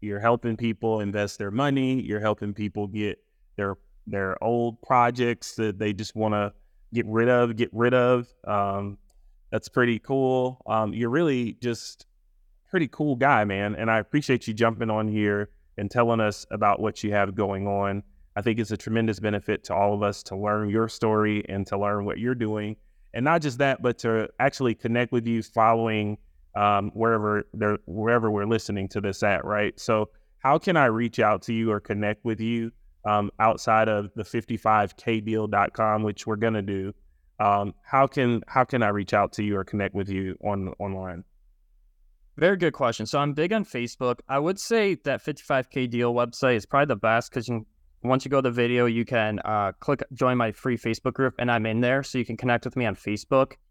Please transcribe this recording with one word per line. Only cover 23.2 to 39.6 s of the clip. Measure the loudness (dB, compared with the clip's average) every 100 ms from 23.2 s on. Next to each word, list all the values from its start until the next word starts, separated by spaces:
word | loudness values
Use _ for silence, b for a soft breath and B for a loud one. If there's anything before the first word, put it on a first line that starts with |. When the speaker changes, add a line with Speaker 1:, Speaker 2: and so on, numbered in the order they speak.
Speaker 1:
not | 2 2
just | 0 0
that, | 0 2
but | -2 -2
to | 0 0 -2 0
actually | 0 2 0
connect | 0 0 0 0
with | 0 0
you | -2
following, | -2 2 4 4 2 0 -2 -6 -12 _ _
um, | 0 2 4 0
wherever | 0 2 2 2 0 -2
they're, | -2 -2 -2 -4
wherever | -4 2 2 2
we're | 0
listening | 0 0 -2 -6 -4
to | -4
this | -4 0
at, | 0 0
right? | 0 -2 -2 -2
So | 0 0 0 -8 _ _
how | 0 2
can | 2 4
I | 4
reach | 2 -2 2
out | 2 2
to | -2
you | -2 0
or | 0
connect | -2 -2 -2 -2 -4
with | -4
you, | -2 -2 -4 -10 -20 _ 0
um, | 0 0 0
outside | 2 2 2 2 2
of | 0 -2 -10
the |
fifty-five | -6 -6 -4 -2 2 2 2 -4
K | -4 -2
deal | -2 -2 0
dot | 0 0
com, | 0 0 0
which | -2 -4 -6
we're | -2
gonna | 0 0
do? | -2 -4 -6 -10 _ _ _ 0
Um, | 2 2 0 -8
how | -2 2 2
can, | 2 0 0 0
how | 0
can | 0 2
I | 0
reach | 0 0
out | 2 2
to | 0
you | -2
or | -2